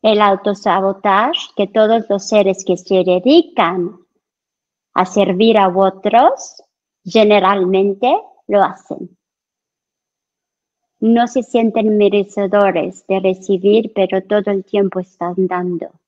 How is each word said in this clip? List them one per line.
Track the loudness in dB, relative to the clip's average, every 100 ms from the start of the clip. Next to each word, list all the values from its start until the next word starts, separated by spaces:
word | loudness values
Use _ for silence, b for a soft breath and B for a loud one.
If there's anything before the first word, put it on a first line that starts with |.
El | 2 2
autosabotaje | 2 2 -2 -4 -2 0 -2 -2 -2 0 0 -4 -10 -6
que | -2
todos | 0 2 2 0
los | -6 0
seres | 0 2 -2 -4
que | -6
se | 0 0 2
dedican | 0 2 2 2 -2 -2 -2 -6 -10 _ _ _ _ _ _ _ _ _
a | -4 -2
servir | 0 0 2 2 4
a | 2
otros | 2 -2 -2 0 4 2 0 -12 _ _ _ _ _ -2
generalmente | 2 4 4 2 0 0 0 0 0 -2 -2 -4 _ -2
lo | 0
hacen. | 0 -4 _ -16 -16 _ _ _ _ _ _ _ _ _ _ _ _ _ _ _ _ _ _ _
No | 0 2 0
se | -4
sienten | -2 -2 0 0 0 2
merecedores | 2 0 -4 -6 -2 2 2 0 -6 -10 _
de | -2
recibir, | -2 -4 -4 -2 2 0 0 -4
pero | -2 -2
todo | -2 -4 -2
el | -6 -4
tiempo | -2 -2 -4
están | -10 _ -8 -4 -2
dando. | -2 -4 -6 -10 _